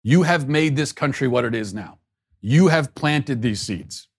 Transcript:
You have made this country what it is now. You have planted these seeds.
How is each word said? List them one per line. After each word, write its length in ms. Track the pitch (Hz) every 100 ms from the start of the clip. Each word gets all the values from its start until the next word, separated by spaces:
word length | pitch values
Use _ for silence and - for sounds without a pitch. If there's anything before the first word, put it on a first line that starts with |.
You 220 | 110 170
have 240 | 170 175 135
made 300 | 151 156 143
this 160 | 147
country 340 | - 143 127 131
what 160 | 123
it 100 | 120
is 200 | 113 104
now. 240 | 101 85 - _ _ _ _
You 300 | 104 147 185
have 260 | 160 143
planted 460 | - 151 151 143 123
these 180 | 113 104
seeds. 480 | - 90 - - _